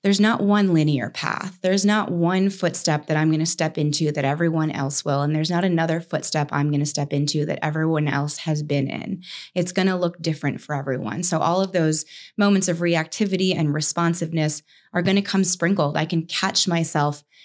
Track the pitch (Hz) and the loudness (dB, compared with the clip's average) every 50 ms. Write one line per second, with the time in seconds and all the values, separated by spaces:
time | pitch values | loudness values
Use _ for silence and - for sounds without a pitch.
0 | - 196 202 202 208 214 226 - 202 202 208 208 202 190 170 156 151 156 147 127 | 4 2 4 4 4 4 4 2 2 4 4 4 4 4 4 4 4 4 2 0
1 | 110 - - - - - - - - 190 - _ - 185 190 196 185 202 208 214 | -2 -4 -6 -4 -4 -2 -2 -2 -6 -10 -10 _ 0 2 2 4 4 4 2 2
2 | - - 175 170 170 170 185 185 190 196 190 - 185 170 - - - 170 151 147 | 0 0 0 2 2 2 4 2 2 0 0 0 -2 -2 0 0 0 0 0 0
3 | - - 156 151 156 160 156 156 160 165 - - 160 156 156 160 147 151 147 - | 0 0 0 2 2 2 2 2 0 -2 0 -2 -2 -2 0 -2 -2 0 0 0
4 | 160 147 147 151 135 135 143 156 170 165 160 160 156 156 - - 139 139 143 - | 0 0 0 0 0 0 0 2 0 0 2 0 -2 -2 -2 -4 -4 -2 -4 -4
5 | - 151 139 139 143 147 156 156 156 156 175 170 185 185 170 165 165 165 160 165 | -2 -2 0 0 0 0 0 0 -2 0 0 0 0 2 2 2 2 0 0 -4
6 | 165 - - - - - - 156 143 143 - 143 147 147 147 143 147 151 - - | -4 -4 -6 -4 -4 -2 -2 -2 -2 0 0 0 0 2 0 0 0 0 -2 -2
7 | 143 143 - 143 147 147 - 151 147 156 147 - - 156 151 160 160 160 160 151 | -4 -2 -2 -2 -2 0 -2 -2 -2 -2 -2 -2 -2 -4 -2 0 0 0 0 0
8 | 151 151 160 143 143 147 - - - 160 156 151 151 147 147 139 135 - - - | 0 0 0 -2 -2 -2 -4 -4 -2 -2 -2 -2 -2 -2 -2 -2 -2 -2 -6 -8
9 | - - 190 175 185 - - - - - _ 185 175 180 - 196 185 190 185 180 | -6 -8 -8 -10 -10 -16 -16 -16 -16 -6 _ -2 -2 -2 0 0 0 2 2 0
10 | 180 175 175 - 160 165 156 143 - 143 - - - - 151 139 135 139 127 127 | -2 -2 -2 -4 -4 -4 -4 -2 -4 -4 -4 -4 -8 -6 -6 -6 -4 -4 -4 -4
11 | - 107 - 160 - - 170 156 - 156 175 185 190 185 190 180 160 156 156 160 | -4 -6 -4 -2 -2 0 0 2 2 2 2 0 0 0 0 0 2 2 2 0
12 | - - - - - - _ - 202 202 196 190 190 185 175 165 175 175 170 160 | -2 -6 -12 -20 -20 -10 _ 2 4 4 4 4 2 0 0 0 0 0 0 0
13 | 160 165 - - 214 196 190 175 190 185 180 - 156 147 143 156 151 - - 175 | -2 -4 -4 -4 -2 0 0 0 2 0 2 2 0 0 0 0 -2 -2 0 0
14 | 170 165 170 170 170 160 165 160 151 156 156 - _ _ _ _ _ _ - 175 | 0 0 0 0 -2 -2 -2 0 0 0 0 -4 _ _ _ _ _ _ -4 -2
15 | 180 185 190 202 196 - - 196 190 180 - - - 180 202 196 151 143 156 156 | 0 2 2 2 0 0 0 0 2 2 0 0 0 0 2 2 0 0 0 -2
16 | 156 160 175 165 160 - - - - 190 - - - 185 170 165 165 - - 156 | -2 0 -2 -2 -2 -2 -4 -4 -2 -2 0 0 0 0 0 0 0 0 0 0
17 | 147 147 143 - _ _ _ - | 0 0 -2 -6 _ _ _ -20